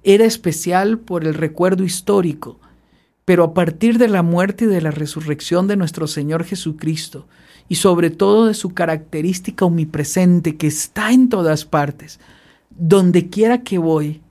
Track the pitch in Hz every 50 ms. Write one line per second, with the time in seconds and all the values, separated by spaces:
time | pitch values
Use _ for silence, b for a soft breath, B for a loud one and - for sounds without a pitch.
0 | _ 202 196 208 226 226 226 - - 180 156 160 - 175 175 185 196 208 226 226
1 | 226 - 185 170 156 160 151 156 160 156 156 - 175 185 185 180 190 175 180 -
2 | - - 202 202 180 170 143 - - - - _ b b b b b b b b
3 | b b b _ _ - 180 175 170 160 165 185 175 165 165 - 220 233 233 233
4 | 247 226 202 185 170 170 170 175 185 202 190 - 233 220 196 175 160 156 147 147
5 | 151 147 - 165 156 151 147 147 - - 170 175 185 196 208 202 180 156 - -
6 | 160 147 - 156 143 147 160 165 175 - 202 180 - 160 151 156 - 160 160 156
7 | - - - 139 - b b b b b b b b b 180 - - 196 175 170
8 | 170 165 165 - 196 196 208 220 226 220 208 214 - 185 185 - 175 165 160 156
9 | 160 _ - 156 156 180 185 180 - - - - 190 180 170 170 156 156 156 147
10 | 143 143 - 185 185 180 175 175 - 160 151 156 156 151 151 - - - _ 208
11 | 208 220 240 254 262 247 233 190 170 160 156 147 - - - 151 143 143 143 -
12 | - - - b b b b b b b b b b b - - 170 160 190 196
13 | 185 180 175 180 175 180 - 202 220 226 247 240 247 - 196 180 165 165 160 156
14 | 151 151 156 156 _ _